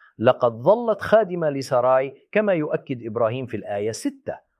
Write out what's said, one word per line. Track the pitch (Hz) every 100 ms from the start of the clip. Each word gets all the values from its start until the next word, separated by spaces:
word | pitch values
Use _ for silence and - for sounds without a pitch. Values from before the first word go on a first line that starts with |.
| _ -
لقد | 113 - 123
ظلت | 113 131 220 240 208
خادمة | - 214 208 175 156
لساراي | 139 131 127 127 131 135 135 _
كما | 202 214
يؤكد | 180 151 160 - 123 113
إبراهيم | 110 113 127 123
في | 104
الآية | 92 104 107
ستة، | 110 - 277 - - _ _